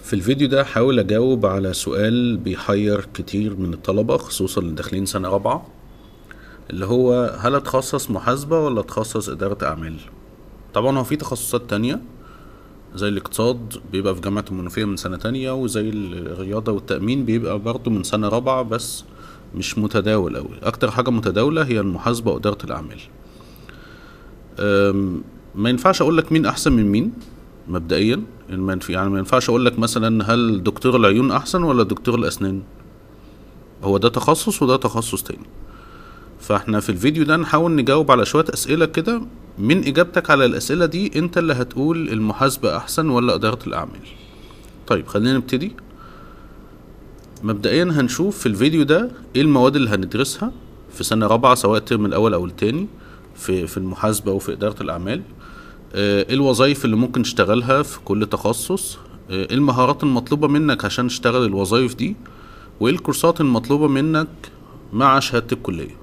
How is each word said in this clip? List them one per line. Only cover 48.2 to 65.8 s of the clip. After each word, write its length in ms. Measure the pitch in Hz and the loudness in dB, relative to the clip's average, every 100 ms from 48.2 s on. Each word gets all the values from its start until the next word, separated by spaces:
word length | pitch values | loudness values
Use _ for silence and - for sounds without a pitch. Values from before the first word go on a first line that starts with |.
| 190 202 | -2 0
في 80 | 123 | 0
الفيديو 360 | 98 139 160 | 2 4 4
ده 280 | 135 160 240 - - - | 4 4 2 -8 -4 2
إيه 60 | |
المواد 340 | 156 135 127 143 | 4 6 6 6
اللي 140 | 120 | 2
هندرسها 600 | 101 90 107 135 - 226 - - - - | 2 0 -2 -2 -2 -6 -8 -18 -20 -20
في 120 | - | -10
سنة 220 | - 113 107 | -2 2 4
رابعة، 280 | 113 131 | 6 6
سواء 240 | 123 101 110 | 6 4 2
الترم 280 | - 113 104 | 2 0 2
الأول 280 | 78 110 | 4 4
أو 100 | 90 87 | 2 -2
التاني، 400 | 85 104 147 202 - - - - | -2 -2 0 -6 -10 -20 -20 -20
في، 320 | - - 92 80 | -12 -2 -2 -2
في 100 | - | -4
المحاسبة 560 | 95 90 110 104 104 | -6 -2 0 0 -2
وفي 200 | 95 - | -2 -4
إدارة 300 | - 104 104 | -4 -4 -4
الأعمال. 400 | - 85 92 147 - - - - - - - | -6 -6 -4 -6 -8 -18 -18 -18 -18 -20 -10
آه، 280 | 95 101 101 - | -2 2 2 2
إيه 60 | |
الوظايف 500 | 131 139 120 135 139 | 2 4 4 4 4
اللي 120 | 123 107 | 2 2
ممكن 260 | 123 123 | 2 0
تشتغلها 600 | 113 - 95 117 120 135 | 0 2 2 2 2 0
في 180 | 147 - | 0 -8
كل 260 | - 101 104 | -4 -2 0
تخصص، 720 | 101 101 117 - 190 - - - - - | -2 -2 -2 -4 -4 -6 -12 -18 -20 -6
آه، 40 | |
إيه 200 | 95 95 | -4 -2
المهارات 480 | 127 143 123 127 143 | 2 2 4 2 2
المطلوبة 460 | 143 123 123 147 151 | 2 0 0 0 4
منك 360 | 147 156 117 | 4 2 0
عشان 240 | 104 - 123 | -2 -2 -2
تشتغل 360 | - 120 127 | 0 2 2
الوظايف 500 | 117 98 92 117 127 | 2 0 2 2 2
دي، 220 | 123 160 214 - - - - - - | 0 -4 -4 -14 -20 -20 -20 -20 0
وإيه 140 | 113 | 0
الكورسات 460 | 156 - 135 165 165 | 2 -2 2 2 4
المطلوبة 480 | 147 117 - 143 151 | 2 2 2 2 2
منك 400 | 135 156 156 156 - - - - - - | 2 2 0 -2 -8 -20 -20 -20 -20 -6
مع 260 | 104 135 135 | 2 4 4
شهادة 280 | - 120 117 | 4 -2 0
الكلية. 440 | 123 - 85 | -6 -4 -8